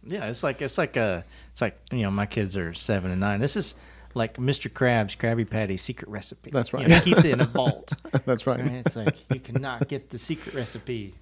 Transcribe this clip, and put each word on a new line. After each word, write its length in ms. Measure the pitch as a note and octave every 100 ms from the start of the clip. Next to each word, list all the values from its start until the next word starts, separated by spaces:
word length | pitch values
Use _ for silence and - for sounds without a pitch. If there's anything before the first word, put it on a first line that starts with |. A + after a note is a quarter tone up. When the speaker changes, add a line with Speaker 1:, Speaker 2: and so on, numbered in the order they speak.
Speaker 1:
Yeah, 220 | A#2 F#3+ A2+
it's 180 | A#2+
like, 180 | D#3 C3+
it's 160 | C#3 -
like 200 | D#3+ -
a, 260 | A2 F2 F2 - -
it's 100 | -
like, 180 | A#2 - -
you 100 | B2+
know, 100 | G2+
my 140 | G2 G#2
kids 320 | - G2 G2
are 160 | E2+
seven 380 | E2+ - G2+ F#2
and 80 | F#2
nine. 200 | G2+ G2+
This 160 | C3+ G#3+
is 200 | F3 - - - -
like 260 | - A2+ -
Mister 300 | B2+ C#3 -
Krabs' 480 | - B2+ A#2 G#2 -
Krabby 320 | A#2 A#2 G#2+
Patty 280 | A2 G#2+ F#2+
secret 320 | - B2 -
recipe. 420 | G#2 F#2+ - -
Speaker 2:
That's 220 | C#3 A#2
right. 100 | C3
Speaker 1:
You 60 | C3+
know, 60 | E3+
he 180 | F3
keeps 120 | F3 D#3+
it 60 |
in 100 | B2
a 40 | C3+
vault. 460 | - C3 - - - -
Speaker 2:
<laughs> 160 | C3+ -
That's 220 | A#2+ -
right. 120 | B2
Speaker 1:
Right? 240 | B2+ B2+ A#2
It's 100 | -
like, 200 | G#2 - -
you 60 | G#2+
cannot 480 | - A#2+ C3+ B2 C3+
get 220 | C#3 -
the 80 | A#2+
secret 380 | - D#3 - C#3
recipe. 600 | A#2 A2+ - A#2+ G2 -